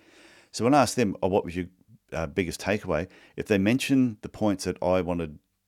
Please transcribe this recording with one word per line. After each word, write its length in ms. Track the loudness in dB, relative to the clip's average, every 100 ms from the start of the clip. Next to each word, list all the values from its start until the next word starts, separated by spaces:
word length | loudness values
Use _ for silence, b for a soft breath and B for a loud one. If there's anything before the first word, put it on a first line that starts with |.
| b b b b b
So 120 | -2
when 100 | 4
I 80 | 4
ask 140 | 4 2
them, 200 | -2 0
"Oh, 60 | 0
what 180 | 0 0
was 100 | -4
your, 120 | -8 _ _ -20 _
uh, 140 | -6 -4
biggest 340 | -2 -4 -4
takeaway?" 480 | -4 -4 -2 -2 -4 b b -8
If 100 | 0
they 140 | 2
mention 580 | 4 2 2 2 2 -2
the 80 | -12
points 340 | -2 -2 0
that 180 | -4 -2
I 200 | 0 2
wanted 360 | 0 -4 -6 -10 _ _